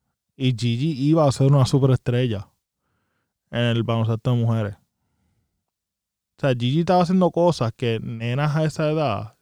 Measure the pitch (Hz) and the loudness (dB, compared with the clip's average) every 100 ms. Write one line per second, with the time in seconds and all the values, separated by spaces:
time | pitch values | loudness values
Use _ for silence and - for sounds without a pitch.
0 | _ _ _ - 131 113 120 117 156 131 | _ _ _ -4 -2 0 -2 -2 -2 -2
1 | 143 165 147 123 135 143 123 139 135 127 | 2 4 4 4 4 4 4 2 2 0
2 | - 120 127 101 - _ _ _ _ _ | 0 -2 -2 -4 -10 _ _ _ _ _
3 | _ _ _ _ _ 117 120 117 113 113 | _ _ _ _ _ -4 -2 0 0 0
4 | 113 113 127 120 113 113 104 - _ _ | 0 -2 0 0 0 -2 -4 -8 _ _
5 | _ _ _ _ _ _ _ _ _ _ | _ _ _ _ _ _ _ _ _ _
6 | _ _ _ _ 143 123 123 151 170 180 | _ _ _ _ -2 0 0 0 2 2
7 | 175 185 170 165 175 - 113 - 120 113 | 2 2 2 2 0 0 -4 -4 -4 -4
8 | 127 113 117 127 151 156 156 - 151 156 | -6 -8 -4 -2 -2 0 -2 -2 -2 0
9 | 139 104 110 _ | -2 -2 -6 _